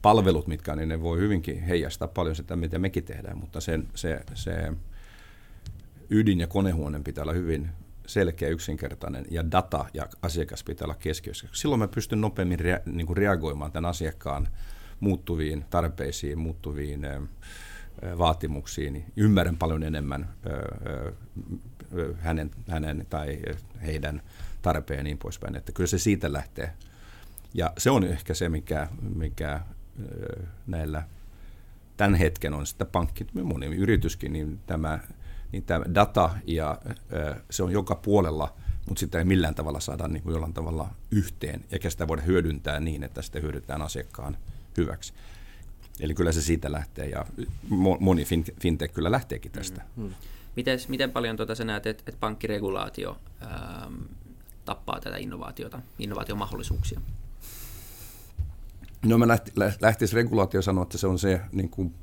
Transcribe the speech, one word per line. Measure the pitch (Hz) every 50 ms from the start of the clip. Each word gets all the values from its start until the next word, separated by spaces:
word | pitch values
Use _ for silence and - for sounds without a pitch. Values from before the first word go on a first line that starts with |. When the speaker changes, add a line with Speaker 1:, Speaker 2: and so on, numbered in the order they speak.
Speaker 1:
palvelut, | - 104 107 113 98 95 87 76 -
mitkä | - 76 73 - -
on, | 76 76
niin | 80 80
ne | 82 80
voi | 80 82 82 85
hyvinkin | 95 104 104 87 80 - 69 -
heijastaa | 82 90 90 85 78 71 - - 76 76
paljon | - - 87 80 78
sitä, | 78 78 - 90
mitä | 87 82 85 87 87
mekin | 92 95 90 90 82
tehdään, | - - - - - 87 -
mutta | 82 - - -
sen, | - - 82 78 - - -
se, | - - 82 78 - - - -
se | - - 82 85 82 82 78 78 82 - - - - - - - - - - - - - - - - - - - - - - - - - -
ydin | 104 107 110 107 98 87
ja | 85
konehuoneen | 80 - 98 98 95 85 78 73 73 73 73 71
pitää | 73 67 73
olla | 73 76
hyvin | 80 90 90 82 80 73 73 82 82 - - - - - -
selkeä, | - - 104 95 85 80 - 71 71
yksinkertainen, | 82 82 - - 76 73 71 67 - - - - 67 64 67 -
ja | 82 82 82 82
data | 76 92 - - - 76 69 - -
ja | 76 73 - - -
asiakas | - 85 80 85 76 - - - -
pitää | - - - 76
olla | 76 76
keskiössä. | - - 78 78 - - - 98 - - -
Silloin | - - - 156 139 117
mä | 107 101
pystyn | - 120 107 - 120 107
nopeammin | 107 107 - - 92 90 90 82
rea-, | 82 87 90 - -
niin | 82 - 85 85
kuin | 80 87
reagoimaan | 90 101 101 95 85 78 78 71 73 73 78
tämän | - 82 82 87
asiakkaan | 85 - 82 78 - - - 73 69 71 - - - - - - - - - - - -
muuttuviin | 95 104 92 87 - - 87 78 78 76 78 76 73 -
tarpeisiin, | - 87 85 82 80 - 67 69 71 - - 73 73 80
muuttuviin, | 80 80 80 - - 78 73 71 71 73 71 71 71
ö, | 69 71 71 73 73 - - - - - - - - - - - - - -
ö, | - 90 87 82
vaatimuksiin. | 87 80 80 - - 78 76 71 - - - - 71 71 69 73 78 - -
Ymmärrän | - 104 107 104 95 85 85 82
paljon | 82 87 80 80 78
enemmän, | 78 78 78 76 73 71 69 69 78 85 - - -
ö, | 78 73 67 71 73 - - - -
ö, | 76 64 - - - - - - - - - 82 90 - - 113 - - - - 90 87
ö, | 82 71 82 85
hänen, | 82 82 82 80 76 76 - - - -
hänen | 85 80 76 78 73 73 - -
tai | - 78 76 73 69 - - - 76 80 - - - - -
heidän | 78 78 76 71 76 76 73 - - - - - - - -
tarpeen | - 90 87 78 71 - 76 69
ja | 69
niin | 76 76 71
poispäin. | - - - - - - -
Että | - - -
kyllä | - - 92 85
se | - 90
siitä | - 110 101 87 - 76
lähtee. | 73 73 69 - - - - - - - - - - - - - - - - - - - - - -
Ja | - 85 78 - -
se | - 120
on | 139 120 95
ehkä | 87 85 80 - - 80
se, | - 90 85
mikä, | 80 78 80 - 80 76 76 80 85 - - - 92
mikä, | 82 80 76 71 - 78 73 71 73 87 - - - - - - -
ö, | 104 - - 85 - - - - 90 85 - - -
näillä | 120 92 82 78 76 76 76 78 - - - - - - - - - - - - - - - - - -
tämän | - 104 101 98
hetken | 82 85 78 80 - - 73 73
on | 73 73
sitten | - - - -
pankki, | - - 90 85 - - - 110 - - 180
moni | 185 160 95 65 67
yrityskin, | 71 80 87 98 98 113 - - 82 - - - -
niin | 78 78 76 78 82 - -
tämä, | - 87 80 78 78 78 78 - - - - - - - - - -
niin | - 98
tämä | - - 90 80 - - 87
data | 98 104 104 - 104 87 80 87 98 -
ja, | - 80 80 78 73 - - - 120 117 - - -
ö, | - 80 76 76 69 - - -
se | - -
on | 92 92
joka | 90 104 95 - -
puolella, | - - 104 101 104 92 80 76 78 73 - - - - - - - - -
mut | 98 -
sitä | - 76 - 85
ei | 82
millään | 92 95 92 85 78 76
tavalla | - 78 78 71 73
saada, | - - 73 78 85 80
niin | 80 78
kuin, | 78 85
jollain | 82 80 80 80 85
tavalla | 82 80 80 82 80 76 - - - - -
yhteen, | 107 104 90 - - - - 76 78 82 - -
eikä | - - - 87
sitä | 80 - 85 80
voida | 80 76
hyödyntää | 73 85 92 90 82 80 76 71 - 76 76 73
niin, | 78 80 78 73 69
että | 65 - -
sitä | 69 - - 71
hyödyntään | 76 76 73 71 - - 67 73
asiakkaan | 76 73 - 65 - - - - 60 71 76 - - - - - - - -
hyväksi. | - 85 - - 82 - - - - - - - - - - - - - - - - - - - -
Eli | - 78 80
kyllä | 85 87 85
se | 80 82
siitä | 73 76 85 78 - 71
lähtee, | 73 76 78 - - 69 69 71
ja | - - - - - - - - - - - -
mo-, | 107 92 92 95 90 -
moni | 95 95 92 82 71
fin-, | - 90 82 78 - - -
fintech | - 90 82 82 82 80 -
kyllä | - 82 87
lähteekin | 113 131 - - - - - -
tästä. | - - - - 92 92 - - -
Speaker 2:
Mm, | 120
mm. | 110 98 92 - - - - - - - -
Speaker 3:
Mites, | 123 123 131 131 123 - -
miten | 131 131 135 127
paljon, | - - 120 113 110
tota, | 110 113 107 110
sä | 120 117
näet, | 113 107 104 -
että, | 110 110 - -
että | - - -
pankkiregulaatio, | - 110 107 107 - 107 107 104 104 95 95 95 101 104 - - - - - - - - - -
ähm, | - - 82 80 - - 87 - - - - - - - - - - - - - - - - - -
tappaa | - - - - - - -
tätä | - - -
innovaatiota, | 50 - - - - - - - - - - - 117 117 - - -
innovaatiomahdollisuuksia? | 110 104 104 101 104 - 104 104 101 98 107 - - - - - - - - - - - - - - - - - - - - - - - - - - - - - - - - - - - - - - - - - - - - - - - - - -
Speaker 1:
No, | 110 117 117
mä | 120 113
lähti-, | 117 110 - - -
lä-, | - 101 104 98 -
lähtis | 101 110 107 - 113 98
regulaatio | 104 117 120 117 113 110 98 95 - -
sanoa, | 92 101 95 92
että | 90 - - 85
se | -
on | 95 92 87
se, | 95 98 95 87 95 -
niin | - 98 92 -
kuin | - - 95 85 82 -